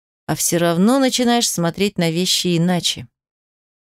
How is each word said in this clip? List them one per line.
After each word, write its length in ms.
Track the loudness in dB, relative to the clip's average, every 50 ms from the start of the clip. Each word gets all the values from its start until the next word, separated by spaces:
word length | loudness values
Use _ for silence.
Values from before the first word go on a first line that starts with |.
| _ _ _ _ _ -6
а 80 | -4
все 220 | -4 -2 -2 0 0
равно 400 | 2 2 2 2 4 4 4 4
начинаешь 500 | 2 2 0 0 0 2 2 2 0 -2
смотреть 480 | -2 -2 -2 -2 -2 -2 -2 -2 -2 -2
на 140 | -2 -2
вещи 460 | 0 -2 -2 -2 -2 -2 0 0 0 2
иначе. 500 | 2 0 0 -2 -2 -4 -6 -8 -10 -16 _ _ _ _ _ _ _ _ _ _ _ _ _ _